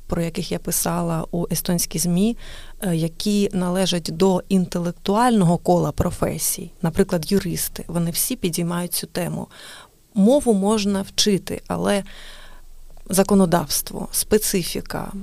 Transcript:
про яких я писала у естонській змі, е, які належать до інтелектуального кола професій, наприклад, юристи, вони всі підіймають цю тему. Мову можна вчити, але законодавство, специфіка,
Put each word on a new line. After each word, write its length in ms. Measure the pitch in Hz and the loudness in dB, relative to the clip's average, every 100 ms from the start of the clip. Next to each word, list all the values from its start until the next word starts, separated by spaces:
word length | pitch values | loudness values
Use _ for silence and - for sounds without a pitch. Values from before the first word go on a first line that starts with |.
| - | -6
про 140 | 170 | -2
яких 300 | 165 170 170 | -2 -4 -4
я 80 | 170 | -6
писала 680 | - - - 170 170 165 - | -4 -2 -2 -2 -2 -2 -4
у 140 | 175 - | -4 -2
естонській 480 | 160 - 175 - 165 | -4 0 -2 -2 -2
змі, 380 | 170 175 214 233 - - - - | 0 2 2 0 -8 -14 -14 -6
е, 140 | 196 165 | -2 0
які 540 | 165 - 214 208 196 | 0 -2 0 2 2
належать 560 | 185 180 180 185 175 160 | 0 0 0 0 0 -2
до 300 | 160 190 180 - | 2 4 4 2
інтелектуального 1080 | 190 175 180 170 170 - 208 247 220 170 175 | 2 2 -2 -4 -4 0 4 4 6 4 4
кола 340 | - 175 156 | 4 4 2
професій, 800 | - 170 - - 160 - - 170 - | 0 -2 0 -4 -2 -4 -4 -8 -4
наприклад, 500 | 170 165 196 175 156 | -2 2 2 2 0
юристи, 520 | 196 180 160 - - - | 0 0 -4 -6 -8 -6
вони 240 | 170 170 | -2 -2
всі 240 | - - 254 | -2 -2 -2
підіймають 580 | 185 160 170 175 175 | -2 -2 -2 -2 -4
цю 140 | - 170 | -6 -6
тему. 400 | - 165 156 - - - - - _ _ | -6 -4 -6 -10 -14 -20 -20 -20 _ _
Мову 400 | 214 196 285 247 | 2 6 6 4
можна 480 | 202 196 220 202 196 | 2 4 2 2 -2
вчити, 600 | 202 - 214 190 - - - | -2 0 2 2 -2 -10 -6
але 360 | - 190 202 196 - - - - - - - - - - | -2 0 0 -2 -14 -18 -18 -18 -20 -20 -18 -18 -16 -2
законодавство, 1000 | 180 190 202 185 170 147 - - - - | 2 4 6 6 4 0 -4 -4 -8 -6
специфіка, 1000 | - - - - 190 160 - - 156 - 196 | -4 2 2 2 -2 -2 -6 -6 -8 -8 -10